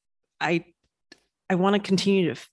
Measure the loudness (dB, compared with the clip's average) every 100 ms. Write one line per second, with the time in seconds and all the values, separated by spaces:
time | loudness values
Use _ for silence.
0 | _ _ _ _ -2 -2 -4 _ _ _
1 | _ -20 _ _ _ 0 2 0 0 0
2 | 2 2 0 -4 -12